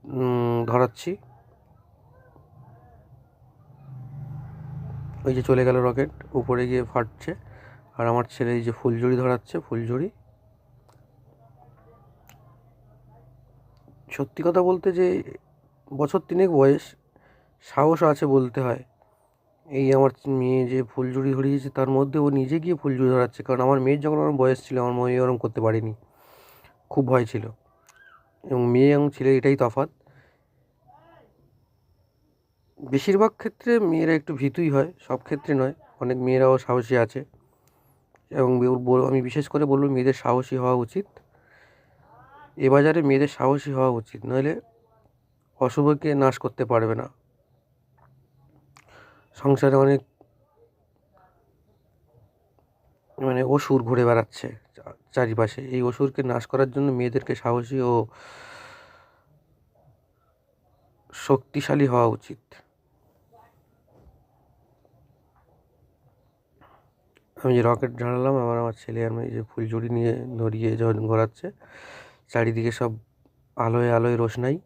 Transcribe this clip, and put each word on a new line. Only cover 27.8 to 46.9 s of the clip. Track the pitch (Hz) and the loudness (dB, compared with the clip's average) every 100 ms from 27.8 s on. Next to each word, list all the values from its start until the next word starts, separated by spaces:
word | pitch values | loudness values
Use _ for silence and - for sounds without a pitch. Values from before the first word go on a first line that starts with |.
| _ _ - - _ _ | _ _ -20 -20 _ _
এবং | 190 127 120 | -4 0 2
মেয়ে | 123 139 | 6 6
এবং | 143 147 | 4 2
ছেলে | - 135 135 | 0 2 4
এটাই | 135 139 | 4 2
তফাৎ। | 120 120 151 _ _ _ _ _ _ _ _ _ _ - _ 330 _ _ _ _ _ _ _ _ _ _ _ _ _ _ _ _ 139 | 0 0 -6 _ _ _ _ _ _ _ _ _ _ -20 _ -20 _ _ _ _ _ _ _ _ _ _ _ _ _ _ _ _ -4
বেশিরভাগ | 139 165 196 220 | -2 2 4 2
ক্ষেত্রে | _ 220 _ 247 233 | _ -12 _ 0 2
মেয়েরা | 196 160 160 | 2 0 2
একটু | 160 143 | 0 -2
ভীতুই | 143 135 127 170 | -4 -4 -2 0
হয়, | 139 151 - | 2 0 -6
সব | - 131 | -8 -8
ক্ষেত্রে | - 143 - | -6 -8 -2
নয়, | 139 131 143 _ _ | 0 0 -4 _ _
অনেক | 123 127 | -4 -2
মেয়েরাও | 127 131 131 131 | 0 4 4 4
সাহসী | - 123 113 127 | 2 -2 2 0
আছে। | 113 131 143 _ _ _ _ _ _ _ _ _ _ | 0 -4 -14 _ _ _ _ _ _ _ _ _ _
এবং | 139 127 127 | 0 2 4
বে-, | 123 | 2
ওর | 127 | 2
ব-, | 123 127 131 | 2 2 4
আমি | 131 | 0
বিশেষ | 123 151 143 | 0 -4 -2
করে | 147 | -2
বলবো | 147 139 143 | 2 2 2
মেয়েদের | 131 127 | 2 0
সাহসী | 131 127 123 127 131 | 0 0 0 0 -2
হওয়া | 123 | 0
উচিত। | 127 117 190 202 - _ _ _ _ _ _ _ _ _ - - - - - | 0 -2 -6 -8 -16 _ _ _ _ _ _ _ _ _ -20 -20 -20 -20 -2
এ | 131 | 4
বাজারে | 139 147 160 | 4 4 2
মেয়েদের | 143 135 143 | 2 2 0
সাহসী | - 131 139 143 | 0 0 0 -2
হওয়া | 135 131 | -2 0
উচিত, | 120 110 113 | -2 -8 -14
নইলে | 117 127 143 233 - _ _ _ _ _ _ _ _ _ | -6 -2 -2 -4 -12 _ _ _ _ _ _ _ _ _
অশুভকে | - - 147 147 156 | -2 0 0 0 -2
নাশ | 143 135 127 | 2 2 2
করতে | 123 - | -8 -6
পারবে | 117 117 113 | -2 0 0